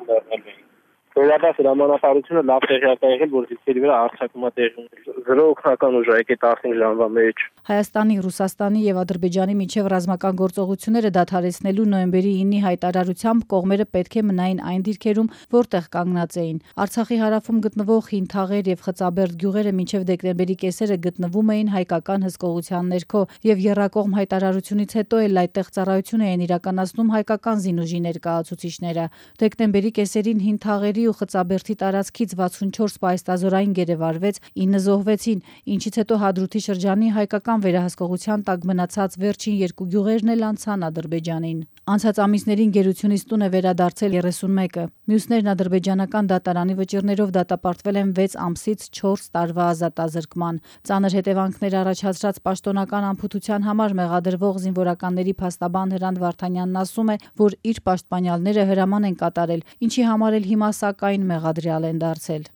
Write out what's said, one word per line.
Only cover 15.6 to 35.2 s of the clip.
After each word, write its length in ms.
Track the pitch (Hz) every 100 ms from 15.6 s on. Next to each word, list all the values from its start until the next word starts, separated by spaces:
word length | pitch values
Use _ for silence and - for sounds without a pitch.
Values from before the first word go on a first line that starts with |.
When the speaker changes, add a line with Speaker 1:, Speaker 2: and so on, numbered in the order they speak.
| 240 185 165
Speaker 2:
կանգնած 400 | 175 175 175 170 175
էին։ 140 | 165 160 - -
Արցախի 340 | 202 - 220 233
հարավում 420 | 220 220 - 226
գտնվող 400 | 208 214 202 226
Հին 220 | 220 208 185
Թաղեր 380 | 196 185 202 190
և 160 | 180
Խծաբերդ 540 | - 180 185 180 185 170
գյուղերը 320 | 196 202 208
մինչև 300 | 185 180 202
դեկտեմբերի 520 | 185 180 185 180 180 190
կեսերը 380 | 190 180 214 185
գտնվում 540 | 175 180 175 196 220
էին 180 | 214 214
հայկական 560 | 196 180 170 175 196 190
հսկողության 640 | - 180 170 165 180 180
ներքո, 300 | 180 170 214 185 - 220
և 160 | 202
եռակողմ 540 | 202 202 202 214 202 196
հայտարարությունից 800 | 196 190 190 190 - 208 202 226
հետո 220 | 208 226
էլ 180 | 214 185
այդտեղ 280 | 180 202 180
ծառայություն 540 | - 190 190 190 226 208
էին 160 | 180
իրականացնում 680 | 175 175 190 185 185 - 226
հայկական 500 | 214 208 214 226 214
զինուժի 360 | 190 170 165 175
ներկայացուցիչները։ 1000 | 170 170 170 165 165 175 170 - 170 165 165 - - -
Դեկտեմբերի 520 | 214 - 220 196 214
կեսերին 500 | 220 202 220 208 220
Հին 160 | 202 208
Թաղերի 400 | 214 202 208 208
ու 120 | 233 208
Խծաբերդի 560 | 202 190 180 190 - 208
տարածքից 560 | 190 196 196 - 220 180
վաթսուն 300 | 180 - 196
չորս 220 | - 214 -
պայստազորային 680 | 190 180 - 185 190 190 202 185
գերեվարվեց, 640 | 170 165 165 165 202 196 - -
ինը 160 | 190 196
զոհվեցին, 640 | 190 202 196 208